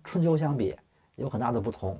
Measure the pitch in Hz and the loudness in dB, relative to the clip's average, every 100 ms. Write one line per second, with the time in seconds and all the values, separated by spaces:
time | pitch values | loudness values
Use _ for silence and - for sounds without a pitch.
0 | - 180 165 156 151 139 98 - _ _ | -2 2 4 4 2 0 -2 -4 _ _
1 | _ - 120 - 117 120 107 - 95 87 | _ -8 -4 -2 0 0 -2 -4 -6 -6